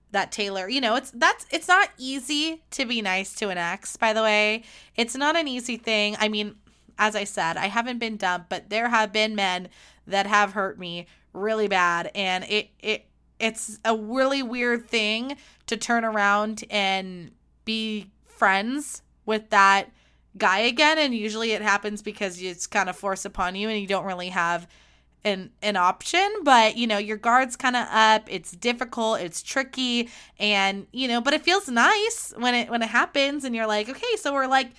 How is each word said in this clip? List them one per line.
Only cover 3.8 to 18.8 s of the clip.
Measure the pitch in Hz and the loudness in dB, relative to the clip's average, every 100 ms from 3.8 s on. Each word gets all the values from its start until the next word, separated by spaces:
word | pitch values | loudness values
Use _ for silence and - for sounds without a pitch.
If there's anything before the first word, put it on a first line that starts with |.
| - - | -10 -2
by | 226 | 0
the | 214 | 2
way. | 220 208 214 220 - - - - | 4 4 2 0 -8 -20 -14 -4
It's | 233 | -4
not | 262 285 330 | 0 0 2
an | 302 | 0
easy | 254 247 233 | -4 -6 -6
thing. | 233 220 208 214 | 0 0 0 0
I | 214 | -2
mean, | 208 208 - _ _ _ - | 0 -6 -8 _ _ _ -2
as | - | 0
I | 214 | 0
said, | 196 - 165 165 | -6 -2 -2 -2
I | 196 | -2
haven't | 214 240 240 | -2 -4 -4
been | 233 214 | -6 -4
dumped, | 185 180 175 | -2 -2 -4
but | 180 - | -10 -4
there | 214 233 | -2 0
have | 233 214 | 2 2
been | 214 220 | 2 0
men | 214 190 180 180 - - _ - | 0 -2 -2 -6 -18 -20 _ -4
that | 196 196 | 0 2
have | 208 202 | 4 4
hurt | 202 190 - | 0 -4 -6
me | 180 175 165 _ _ | -10 -10 -12 _ _
really | - 208 220 202 | -6 -2 0 2
bad. | 190 175 170 170 | 4 4 2 -2
And | 202 190 185 | -4 -2 -2
it, | - 208 - _ | 0 -2 -2 _
it, | 214 208 _ _ _ - | -4 -4 _ _ _ -4
it's | 226 226 - 214 | -4 -4 -12 -6
a | 226 220 | -2 -2
really | 214 254 269 277 | -2 0 0 0
weird | 247 247 240 233 233 | -2 -2 0 -2 0
thing | 233 208 220 254 285 - _ - | -2 0 -2 -4 -8 -14 _ -8
to | 226 | -6
turn | - 240 | 0 0
around | 226 214 202 208 214 214 - | 0 0 2 2 0 -4 -6
and | 208 196 190 190 180 165 _ _ _ | -2 0 -2 -4 -12 -16 _ _ _
be | - 220 220 214 196 _ | -6 -4 -2 -6 -8 _
friends | _ - 208 190 220 285 | _ 2 4 4 0 -4